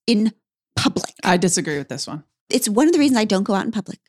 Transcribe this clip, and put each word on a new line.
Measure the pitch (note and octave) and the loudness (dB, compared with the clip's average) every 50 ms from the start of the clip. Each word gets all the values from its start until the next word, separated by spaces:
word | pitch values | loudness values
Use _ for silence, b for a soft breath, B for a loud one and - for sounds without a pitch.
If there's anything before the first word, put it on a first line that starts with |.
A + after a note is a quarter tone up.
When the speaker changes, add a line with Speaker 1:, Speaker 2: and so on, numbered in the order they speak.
| - | -2
Speaker 1:
in | A#3 A#3 G#3 A3 A3 - _ _ _ _ _ _ _ - | 0 2 2 2 0 -2 _ _ _ _ _ _ _ -6
public. | - - C4+ - - - - - - | -2 -2 -2 -2 -2 -8 -8 -12 -6
Speaker 2:
I | - - F3 | 0 0 2
disagree | F3+ F#3+ F3 - F3+ C#3 D#3 D3 C#3+ | 2 2 0 0 0 -4 -4 -6 -6
with | C#3 - | -6 -8
this | B2+ C3+ - | -10 -10 -10
one. | - C#3 D#3 - _ _ _ _ - | -10 -10 -12 -14 _ _ _ _ -4
Speaker 1:
It's | - B3+ - A3 | -2 -2 -2 0
one | G3+ A#3 D4+ | 2 2 4
of | D#4+ | 4
the | F4 D4+ | 4 4
reasons | C#4+ D4 C4 A3 | 4 4 2 2
I | A3 | 2
don't | G#3+ G3 F#3 G3 | 2 0 0 0
go | - G3 | 0 -2
out | F#3+ - | -2 -2
in | A3+ | -4
public | A3+ G#3 - - - - _ | -6 -8 -8 -10 -12 -18 _